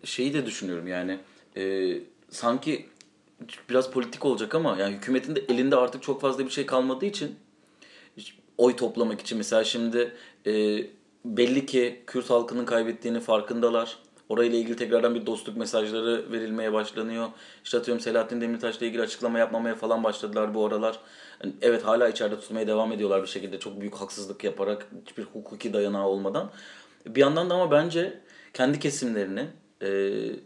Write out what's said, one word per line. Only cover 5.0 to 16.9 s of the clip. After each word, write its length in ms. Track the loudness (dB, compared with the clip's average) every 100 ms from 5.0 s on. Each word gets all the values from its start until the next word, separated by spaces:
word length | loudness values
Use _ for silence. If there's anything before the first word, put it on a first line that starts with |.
| 0 0 0 -4
de 40 |
elinde 360 | 0 2 4 4
artık 280 | 4 0
çok 180 | -4 -2
fazla 240 | 0 0 -2
bir 40 |
şey 160 | -4 0
kalmadığı 400 | 2 2 0 -2
için 300 | -4 -8 -10 _ _ _ _ -20 -20 -20 -20 -20 -20 _ 4
oy 180 | 4 4
toplamak 460 | 0 0 -2 -2
için 160 | -4 -6
mesela 260 | 0 2
şimdi, 500 | 2 0 0 2 0 -2 -20 -6 -2
e, 60 | 2 2 0 -4 -12 _ _ -6
belli 400 | 2 4 4 2
ki 380 | 2 2 -2 -6
Kürt 220 | -6 2
halkının 360 | 2 2 -2 0
kaybettiğini 540 | 0 0 -2 -4 -4
farkındalar. 800 | 2 0 2 2 2 2 0 -8 -20 _ -2
Orayla 280 | 2 4 4
ilgili 180 | 0 -2
tekrardan 400 | 2 4 4 2
bir 100 | -2
dostluk 320 | -4 -6 -6
mesajları 760 | -2 0 0 0 0 0 -2
verilmeye 420 | -6 -4 -2 0
başlanıyor. 540 | 0 -2